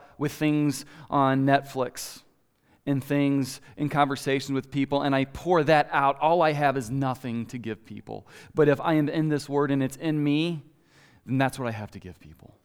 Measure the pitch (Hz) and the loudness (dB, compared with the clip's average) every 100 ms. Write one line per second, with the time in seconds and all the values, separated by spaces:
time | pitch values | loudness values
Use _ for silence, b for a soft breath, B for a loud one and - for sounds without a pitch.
0 | B B 147 - 151 151 147 135 - B | B B -6 0 0 2 0 -2 -10 B
1 | B 143 135 135 135 139 139 131 123 - | B 0 2 4 4 2 0 -4 -4 -6
2 | - - _ _ _ _ b b - 139 | -14 -16 _ _ _ _ b b -2 -2
3 | 127 143 143 139 131 - B - 147 147 | 0 0 2 2 -2 -6 B -6 -2 2
4 | 143 135 - 139 135 135 131 143 135 143 | 2 0 -2 -2 -2 -4 -4 -4 0 0
5 | 143 135 135 - 175 180 147 156 147 160 | 2 0 0 -6 0 2 4 4 4 2
6 | 139 143 151 170 156 147 143 135 110 135 | 2 2 2 4 2 4 2 0 -2 -2
7 | 135 123 127 117 110 127 110 107 - 104 | -2 -4 -6 -8 -8 -8 -8 -10 -10 -18
8 | 104 107 - B B - 147 139 - 156 | -14 -14 -16 B B 2 4 4 2 2
9 | 143 160 156 147 139 143 143 139 131 - | 2 0 0 0 -2 0 0 0 -2 -4
10 | 165 151 147 147 170 165 - _ b b | -4 0 2 2 0 -4 -10 _ b b
11 | b b - 131 135 - 123 107 104 101 | b b -4 0 0 -2 -6 -6 -10 -14
12 | 90 87 76 78 - - | -16 -18 -20 -20 -20 -20